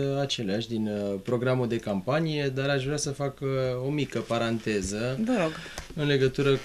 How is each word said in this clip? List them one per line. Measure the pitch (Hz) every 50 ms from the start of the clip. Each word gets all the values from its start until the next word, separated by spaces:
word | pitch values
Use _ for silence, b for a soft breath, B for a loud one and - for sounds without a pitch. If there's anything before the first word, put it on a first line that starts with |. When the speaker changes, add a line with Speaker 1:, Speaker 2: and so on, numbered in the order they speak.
| 139 139 139 139
Speaker 1:
aceleași | 143 135 - - 117 95 98 110 113 113
din, | 117 110 110
uh, | 107 104 104 101 101 101 98 92
programul | - 123 120 123 127 127 127 123 113
de | 117
campanie, | 117 - 110 101 98 92 - 135 160 165 160 151 147 143 139 131
dar | 135 135 143
aș | 143 139 127
vrea | 139 151
să | 147 - 147
fac, | 139 - 143 139 139 -
uh, | 143 135 135 131 131 127 127 123 127
o | 135
mică | 147 147 135 127 - 113
paranteză | 104 - 117 117 117 113 117 113 107 113 107 104 92 95 101 107 113 123 135 - 226
Speaker 2:
Vă | 220 254 220
rog. | 170 160 160 165 B B B B B B -
Speaker 1:
în | 160 147
legătură | 147 143 135 131 131 131 - 139 139 135 127 -